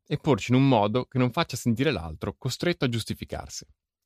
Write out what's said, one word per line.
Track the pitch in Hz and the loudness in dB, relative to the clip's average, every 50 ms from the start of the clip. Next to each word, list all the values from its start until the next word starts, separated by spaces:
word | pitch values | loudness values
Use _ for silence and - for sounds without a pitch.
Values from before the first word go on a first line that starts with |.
| _ | _
e | - 147 - | -6 -6 -2
porci | - 160 131 - - - | 2 2 2 2 2 2
in | 120 131 | 4 4
un | 139 139 | 6 6
modo | 127 110 101 104 110 127 123 | 6 4 4 2 0 -2 -4
che | - - 127 | -2 0 0
non | 127 123 | 0 0
faccia | - 170 160 - - | 0 -2 -4 -4 -6
sentire | - - 123 113 110 139 156 | -4 -2 -2 0 2 0 0
l'altro | 123 85 82 82 80 - - 104 - _ | 0 -2 -4 -8 -10 -8 -8 -8 -8 _
costretto | - 127 - - - 175 175 - 151 | -6 -8 -6 -2 -2 -2 -2 0 -2
a | 127 | -2
giustificarsi. | 117 113 - - 104 - - - - 73 - - - - - - _ _ _ _ _ _ _ | -2 -2 -4 -6 -8 -8 -8 -10 -10 -10 -10 -12 -14 -16 -16 -18 _ _ _ _ _ _ _